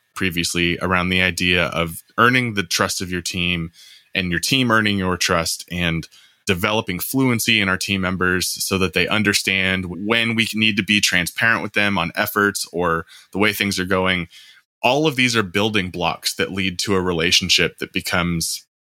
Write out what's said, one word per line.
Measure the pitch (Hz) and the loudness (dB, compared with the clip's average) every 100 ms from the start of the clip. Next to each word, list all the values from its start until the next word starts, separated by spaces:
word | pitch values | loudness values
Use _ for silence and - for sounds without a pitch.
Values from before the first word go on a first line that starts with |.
| _ | _
previously | - 95 85 85 87 87 87 | -4 -4 -2 -2 0 0 0
around | 92 92 90 | 0 0 2
the | 92 | 2
idea | 92 85 90 87 85 | 2 0 0 2 0
of | - 85 82 - - | -2 -4 -6 -8 2
earning | 117 127 123 | 4 4 0
the | 101 | -2
trust | 90 - 95 - | -2 0 0 -2
of | 90 | -4
your | 90 | -6
team | - 95 87 87 82 - - - _ | -4 -4 -2 -2 -4 -10 -20 -20 _
and | 92 92 | -4 -2
your | 87 | -2
team | - 135 123 | 0 2 4
earning | 110 104 101 | 2 2 0
your | 92 90 | 0 -2
trust | - 87 82 - - | 0 0 0 -4 -8
and | 87 87 82 78 - - _ - | -4 -2 -2 -6 -16 -20 _ -4
developing | 90 107 107 107 90 | 0 0 -2 -2 -6
fluency | - 131 131 117 - 113 | -4 0 2 2 2 2
in | 98 | 2
our | 92 | 0
team | - 98 | 0 -2
members | 92 92 92 90 82 | 0 0 0 0 -2
so | - - 95 | -4 -2 0
that | 92 | 0
they | 87 87 | 0 0
understand | 104 104 98 - 95 95 95 90 87 104 | 2 2 0 0 0 0 -2 -4 -6 0
when | 117 113 | 0 0
we | 113 113 | 0 0
need | 107 110 107 | 2 0 2
to | |
be | 95 104 | 2 2
transparent | - 92 85 - 117 113 | 2 0 -2 0 2 2
with | 95 | 0
them | - 104 98 | 0 0 0
on | 85 - | -2 -2
efforts | 104 - 101 98 - | -2 2 0 0 -6
or | 82 87 82 - - - | -2 0 0 -4 -16 -10
the | 95 | 0
way | 107 | 0
things | 101 101 92 | 2 -2 -2
are | 90 | 0
going. | 95 92 90 85 - - - _ _ | 0 2 0 -4 -12 -20 -20 _ _
All | 117 139 156 | 2 4 2
of | 131 | 2
these | 127 117 | 0 2
are | |
building | 98 98 107 107 90 | 0 0 0 0 -2
blocks | 87 85 - - - | -2 -2 -2 -6 -4
that | 90 | -4
lead | 95 95 90 | -2 -4 -2
to | - | -2
a | 95 | 0
relationship | 92 85 82 - 90 - 76 - | 0 0 2 2 2 2 2 -2
that | - | -6
becomes | 92 - 92 87 85 80 - - _ | -6 -2 0 0 0 -4 -6 -12 _